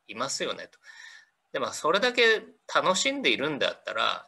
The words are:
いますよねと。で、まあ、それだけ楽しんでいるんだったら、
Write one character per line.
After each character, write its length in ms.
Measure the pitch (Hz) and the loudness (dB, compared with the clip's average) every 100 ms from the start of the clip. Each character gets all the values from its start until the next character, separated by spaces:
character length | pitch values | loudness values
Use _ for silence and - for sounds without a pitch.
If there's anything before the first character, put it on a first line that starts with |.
| - | -14
い 60 | |
ま 140 | 107 135 | -8 -6
す 140 | - | -4
よ 120 | 156 | -4
ね 140 | 87 - | -6 -12
と。 100 | _ - - - - _ _ _ | _ -20 -20 -20 -20 _ _ _
で、 80 | - | -4
ま 80 | 110 | -4
あ、 40 | |
そ 200 | - 151 | -2 0
れ 80 | 190 | 2
だ 120 | 247 | 2
け 300 | 247 226 214 - _ - | 4 4 4 -2 _ -2
楽 220 | 151 151 190 | 2 2 2
し 160 | 269 | 0
ん 100 | 277 | 0
で 80 | 170 | 0
い 60 | 107 | 0
る 140 | 143 | 0
ん 80 | 135 | 0
だ 140 | 90 | -2
っ 100 | - | -2
た 80 | - | -8
ら、 340 | - 110 92 | -2 -2 -2